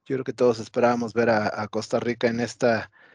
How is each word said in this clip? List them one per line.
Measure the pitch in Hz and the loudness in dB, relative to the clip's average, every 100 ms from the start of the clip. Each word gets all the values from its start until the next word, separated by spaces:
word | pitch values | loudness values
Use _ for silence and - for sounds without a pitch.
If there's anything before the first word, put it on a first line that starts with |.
| _ | _
Yo | 131 | -6
creo | 127 | -6
que | |
todos | 120 123 113 | 2 2 2
esperábamos | 107 127 120 120 117 | -4 0 2 2 -2
ver | 117 117 | 0 2
a, | 110 104 - | 2 0 -4
a | 104 | -6
Costa | 110 - 120 | -6 -2 -2
Rica | 113 117 117 | -2 -2 -2
en | 117 | -2
esta, | 117 - 123 113 - _ _ | -6 0 2 2 -2 _ _